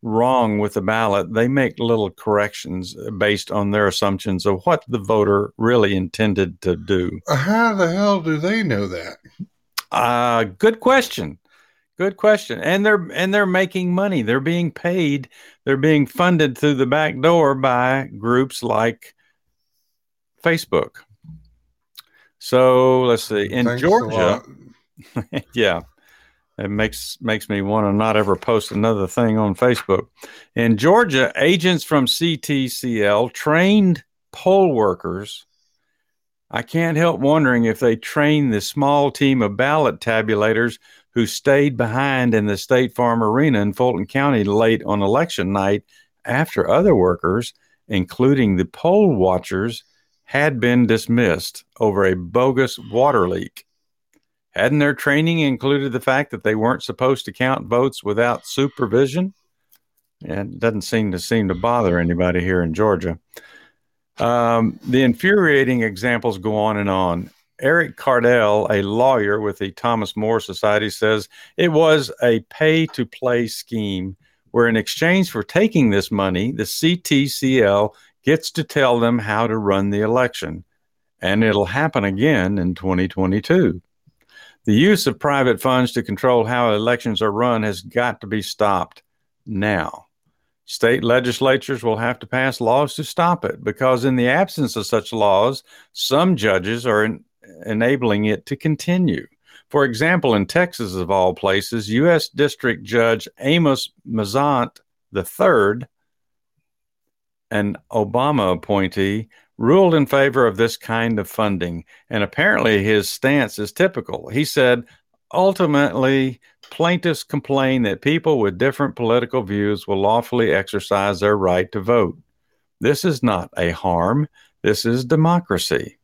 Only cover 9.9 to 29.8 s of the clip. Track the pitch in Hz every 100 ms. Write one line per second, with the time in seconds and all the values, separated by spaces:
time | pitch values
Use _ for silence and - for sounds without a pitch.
9.9 | - 120 120 120 117 110 95 214 220 247
10.9 | 269 254 - 82 - _ _ _ _ _
11.9 | _ 185 196 214 208 - 113 90 190 208
12.9 | 208 175 - 185 202 196 180 190 190 180
13.9 | 180 202 180 107 123 135 175 170 - 175
14.9 | 180 160 143 139 _ - _ - 139 147
15.9 | 151 135 - 175 175 151 123 147 139 131
16.9 | 143 156 127 151 170 147 135 131 123 127
17.9 | 135 135 104 110 123 135 - 120 107 113
18.9 | - - _ _ _ _ _ _ _ _
19.9 | _ _ _ _ _ - 165 - 80 -
20.9 | - _ _ - - _ _ _ _ _
21.9 | - - _ _ _ - 127 127 127 131
22.9 | 127 127 117 - 107 101 123 120 123 147
23.9 | 214 113 113 90 117 - - - _ _
24.9 | _ - - 107 143 - 127 107 85 -
25.9 | _ _ _ _ _ _ - 101 101 107
26.9 | - - - 113 110 - 101 98 107 104
27.9 | 101 110 107 104 92 - 113 - 104 110
28.9 | 107 95 - 120 110 107 92 123 120